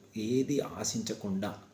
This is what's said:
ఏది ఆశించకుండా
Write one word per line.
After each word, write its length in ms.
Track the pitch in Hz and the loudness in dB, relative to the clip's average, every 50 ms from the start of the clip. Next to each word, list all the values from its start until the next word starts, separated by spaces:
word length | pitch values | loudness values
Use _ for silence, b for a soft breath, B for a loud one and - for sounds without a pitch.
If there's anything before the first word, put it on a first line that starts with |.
| - - - 107 | -16 -12 -6 -4
ఏది 420 | 107 110 123 131 131 139 143 139 | 0 2 4 4 4 4 2 0
ఆశించకుండా 1040 | - - - 98 107 - - 113 107 - 110 - - 101 95 95 101 101 104 - - - | 0 0 -2 -4 -2 -2 -2 -2 -2 -2 -4 -4 -2 0 0 0 0 -2 -4 -4 -10 -18